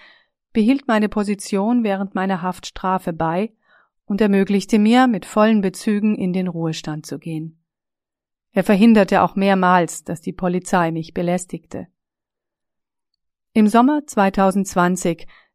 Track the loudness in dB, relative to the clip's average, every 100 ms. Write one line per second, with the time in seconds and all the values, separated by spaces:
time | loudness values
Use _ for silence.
0 | -20 _ _ _ _ 0 2 0 0 0
1 | 0 -2 -4 -6 -4 -2 0 0 0 -2
2 | -4 -4 -4 -4 -6 -8 -14 -8 -4 -2
3 | -4 -4 -2 -2 -4 _ _ _ _ _
4 | -6 0 2 2 2 0 2 2 4 4
5 | 4 0 -2 2 2 2 0 -4 -4 0
6 | 0 -2 -2 -4 -4 -4 -6 -6 -8 -10
7 | -10 -12 -10 -10 -10 _ _ _ _ _
8 | _ _ _ _ _ -2 2 4 6 6
9 | 4 2 2 0 0 2 4 2 0 -6
10 | -12 -10 -10 -6 -4 -4 -2 -2 0 -4
11 | -8 -6 -4 -4 -6 -16 _ -14 -14 _
12 | _ _ _ _ _ _ _ _ _ _
13 | _ _ _ _ _ 2 4 4 4 0
14 | -4 0 0 2 0 0 -2 0 0 0
15 | -4 -4 -10 -20 _